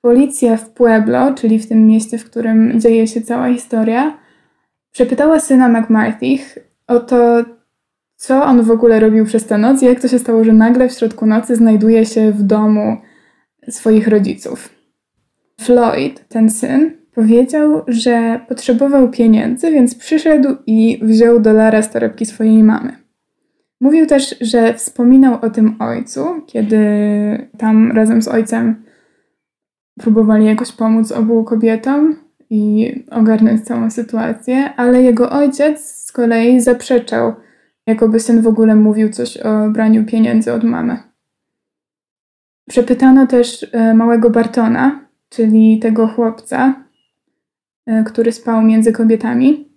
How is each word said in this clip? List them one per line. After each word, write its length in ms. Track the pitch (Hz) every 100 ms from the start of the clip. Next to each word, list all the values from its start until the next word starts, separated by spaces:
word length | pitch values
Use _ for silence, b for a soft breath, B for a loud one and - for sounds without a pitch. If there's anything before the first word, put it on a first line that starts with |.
Policja 560 | 240 240 277 - 240 226
w 120 | -
Pueblo, 640 | _ 240 220 214 247 262
czyli 260 | 269 226 220
w 80 | -
tym 200 | 220 220
mieście, 300 | 220 220 233
w 80 | -
którym 540 | 233 226 220 226 233
dzieje 260 | 233 226 226
się 140 | 233
cała 320 | 226 240 254
historia, 640 | 247 - 226 220 233 302 302 b b b b b _ _
przepytała 480 | - 240 254 302 320
syna 300 | 320 262 254
McMartych 880 | 233 220 220 220 220 254 269 - - _ _ -
o 120 | 240
to, 460 | 240 247 240 233 233 - _ _ _ _ _ _
co 280 | - 262
on 180 | 285 247
w 100 | 226
ogóle 280 | 226 233 220
robił 260 | 220 220 214
przez 200 | 220 220
tę 120 | 208
noc 260 | 220 269
i 20 | 247
jak 140 | 247
to 80 | 254
się 120 | 247
stało, 240 | 240 226
że 100 | 226
nagle 360 | 220 226 247 254
w 40 |
środku 320 | 247 226 220 220
nocy 300 | 214 226 233
znajduje 500 | 226 214 214 226 220
się 260 | 220 220
w 120 | 208
domu 540 | 202 214 214 214 214 220 b b b b b _ -
swoich 380 | - 226 220 214
rodziców. 600 | 214 196 - - - - _ _ _ _ _ _ _ _ _
Floyd, 640 | 220 240 233 - 139 - _
ten 200 | 226 220
syn, 420 | - 247 262 311 - _ -
powiedział, 680 | 220 233 262 311 302 311 -
że 520 | 233 247 233 233 233 -
potrzebował 640 | 247 - 240 277 277 247
pieniędzy, 640 | 254 226 220 226 247 330
więc 240 | 302 240 -
przyszedł 600 | - 311 320 302 269 262 -
i 320 | 220 226 -
wziął 380 | 220 220 233 233
dolara 420 | 220 214 220 220
z 100 | 220
torebki 340 | 233 226 - 220
swojej 380 | - 220 220
mamy. 340 | 214 220 - - _ _ _ _ _ _ _ _
Mówił 240 | 262 311 311
też, 300 | 277 269 -
że 320 | 233 240 226
wspominał 680 | 233 - - 247 262 269 226
o 80 | 226
tym 260 | 220 220 220
ojcu, 460 | 226 233 - 269 294 339 302
kiedy 300 | 233 214 214 208 208 208 208 208 214 - -
tam 340 | 220 220 226
razem 300 | 226 220 226
z 60 | 220
ojcem 560 | 240 220 226 233 226 b b b b b b _ _ _ _ _ -
próbowali 460 | 233 220 220 214 214
jakoś 260 | 220 240
pomóc 400 | - 220 220 220
obu 320 | 247 220 226
kobietom 720 | 220 226 226 220 226 285 311 311 _ _ _
i 440 | 214 208 214 226 - -
ogarnąć 500 | 233 220 220 220 220
całą 300 | - 233 226
sytuację, 840 | 226 226 226 226 226 - 254 277 -
ale 280 | 247 247
jego 260 | 254 233 240
ojciec 560 | 285 285 277 294 302 -
z 260 | - -
kolei 500 | - 233 226 233 254
zaprzeczał, 720 | 240 240 - 247 240 226 233 220 b b b b -
jakoby 320 | 220 220 226
syn 220 | 226 233
w 60 | 226
ogóle 280 | 220 220 214
mówił 340 | 214 214 214
coś 280 | 214 240 -
o 320 | 220 214 214
braniu 360 | 214 220 220 220
pieniędzy 480 | 226 226 226 220
od 100 | 233
mamy. 340 | 226 240 - 247 _ _ _ _ _ _ _ _ _ _ _ _ _ _ _ _ _
Przepytano 580 | - 240 254 262 262 262
też, 400 | 247 240 - -
e, 220 | 233 226
małego 360 | 220 226 233 226
Bartona, 800 | 226 226 - 226 233 262 294 _ _ _
czyli 500 | - 226 220 220 220
tego 280 | 226 220 226
chłopca, 760 | 220 226 226 - - 262 269 _ _ _ _ _ _ _ _ _ _ -
e, 160 | 220
który 280 | 220 - 226
spał 300 | 226 - 226
między 300 | 220 220 220
kobietami. 800 | 220 226 226 226 240 262 294 -